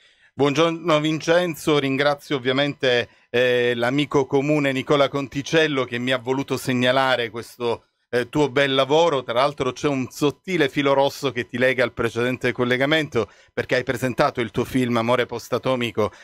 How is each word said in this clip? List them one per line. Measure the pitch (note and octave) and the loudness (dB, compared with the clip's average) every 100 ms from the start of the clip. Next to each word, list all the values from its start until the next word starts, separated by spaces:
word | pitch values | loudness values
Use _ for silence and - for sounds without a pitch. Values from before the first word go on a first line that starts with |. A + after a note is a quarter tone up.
| _ _ _ | _ _ _
Buongiorno | - C#3+ C#3 E3 E3 E3+ D3+ | 0 0 2 0 0 0 0
Vincenzo, | D#3 D#3 D#3+ E3+ F3+ D3 E3 D3 | 0 -2 2 2 2 -4 0 0
ringrazio | C3+ C3 C#3+ D3 - C#3+ | 2 0 0 -2 -4 -4
ovviamente, | B2 C3 C#3+ - C3 A#2+ A2 _ _ | -2 0 -2 -2 0 0 -2 _ _
eh, | A#2+ B2+ B2 A#2+ | 0 2 2 0
l'amico | A#2+ A#2+ C#3+ C#3 C#3+ C3+ | 0 0 0 0 0 2
comune | C#3 D3 D3+ C#3 | 0 2 0 0
Nicola | C3 C3 C#3+ C3+ | -2 0 2 2
Conticello | C#3 C#3 C#3 - D#3+ D#3 C3+ B2 | -2 -6 -8 0 2 2 0 -4
che | A#2+ | -4
mi | B2 | -2
ha | C3 | -2
voluto | A#2+ C3 C3+ B2+ | -2 -4 -2 -4
segnalare | - B2 B2+ C3+ C3 A#2+ A#2 | -2 0 2 2 2 0 -2
questo... | A2+ - - A#2+ G#2 _ _ _ | -8 -14 -6 -4 -4 _ _ _
Eh, | B2 A#2+ | -4 -2
tuo | D3+ C#3 | 0 0
bel | B2+ C#3 | 2 2
lavoro. | C3+ C3 D3+ E3+ C#3 | 2 2 4 4 0
Tra | - | -2
l'altro | A#2 C#3+ D3 B2+ | 0 0 0 -4
c'è | B2 D3 | -2 -2
un | C3+ A#2+ | -2 -4
sottile | - D3 - - F3 C#3 | -2 -2 -2 -4 0 0
filo | D3 C#3 | 0 0
rosso | C3+ C#3 - C#3 | 2 0 -2 -6
che | A#2 A2 | -4 -6
ti | A#2+ | 0
lega | B2+ B2+ A#2 | 0 2 -2
al | |
precedente | - A2+ A#2 B2 B2+ B2+ | 0 -4 -2 -2 -2 -2
collegamento, | A#2 B2 B2+ C#3 D#3+ D3 A#2+ G#2 - _ | 0 0 0 2 0 0 -2 -4 -8 _
perché | - A#2 B2+ | -8 -2 -2
hai | |
presentato | B2+ A#2+ B2+ A#2 D3 B2+ | -2 -4 -2 0 0 0
il | A2+ | -4
tuo | - A2+ | -4 -2
film | C3 B2 A#2+ | 0 0 0
Amore | A2+ B2 A#2 | 0 0 -2
postatomico | A#2 - A#2 C3 C3 A#2 A2 G#2 - | -6 -6 -4 -2 -2 -4 -2 -2 -4